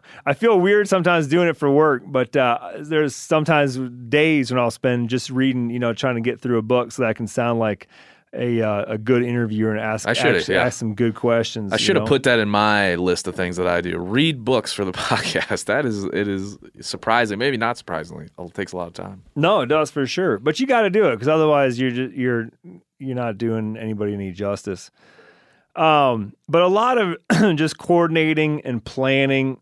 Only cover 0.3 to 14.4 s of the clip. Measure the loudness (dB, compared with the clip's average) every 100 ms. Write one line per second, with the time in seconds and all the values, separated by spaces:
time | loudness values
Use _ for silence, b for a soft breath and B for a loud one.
0.3 | 0 4 4 4 4 2 2 2 2 2
1.3 | 2 2 2 2 4 4 2 -2 -2 0
2.3 | 2 2 0 -4 -12 -4 0 0 -2 0
3.3 | 0 4 4 2 0 -8 -10 0 2 4
4.3 | 2 0 0 0 0 -2 0 0 -4 -4
5.3 | 0 0 0 -4 -2 -4 -2 -2 -2 -2
6.3 | -4 0 0 2 0 0 -2 -2 -2 -4
7.3 | -2 0 0 0 -2 -10 B B B B
8.3 | -6 -2 0 0 -2 -4 -4 2 2 2
9.3 | 0 -2 0 0 0 -2 -4 -2 0 2
10.3 | 2 2 0 0 -2 -6 0 -2 0 2
11.3 | 2 0 -4 -4 -2 2 2 2 2 4
12.3 | 2 2 2 4 4 2 2 0 0 -2
13.3 | -4 -4 -2 0 0 -2 -6 -2 0 0
14.3 | 0